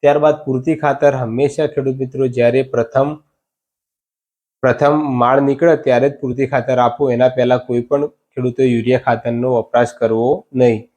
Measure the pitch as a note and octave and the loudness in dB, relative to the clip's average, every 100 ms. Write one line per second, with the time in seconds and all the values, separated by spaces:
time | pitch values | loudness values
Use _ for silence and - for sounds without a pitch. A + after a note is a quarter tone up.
0 | C#3+ D3 D3+ D3+ - C3 B2+ D#3 D3+ C#3 | 2 2 2 0 -2 -4 -2 -2 -2 2
1 | C#3+ C3+ A#2+ A#2 C#3 C#3+ D3+ - C3+ C3 | 0 0 -4 -2 -2 -2 -4 -2 -4 -6
2 | C3 C3+ C3 B2 A#2+ B2+ C3 B2 A2+ C3+ | -8 -4 -4 0 2 2 -2 -2 -2 0
3 | C#3+ D3+ _ _ _ _ _ _ _ _ | -2 -4 _ _ _ _ _ _ _ _
4 | _ _ _ _ _ _ C3 A#2+ D3 D3+ | _ _ _ _ _ _ -2 2 2 0
5 | D3+ B2+ B2 C3+ C#3 C#3 E3+ D#3 C#3 A#2+ | -2 0 2 2 2 2 2 2 2 2
6 | C#3 C#3 C3 B2 C3 C3+ A#2 B2+ A#2+ - | 0 -2 -8 -4 -2 -2 -2 0 0 0
7 | C#3+ A#2+ B2+ B2+ B2 B2+ B2 B2 A#2+ C#3+ | -2 2 0 2 0 0 0 -4 -2 -2
8 | D3 _ _ - B2+ A#2+ C3 A#2+ A#2 B2+ | -2 _ _ -6 -6 0 0 2 0 0
9 | - A#2 A#2+ A#2 B2+ B2 A2+ A#2+ A#2+ - | 0 -2 -2 -4 0 -2 0 0 0 0
10 | A#2 A2+ A#2+ E3+ - C3 B2 A2 - | -2 0 0 -2 -4 2 2 2 -6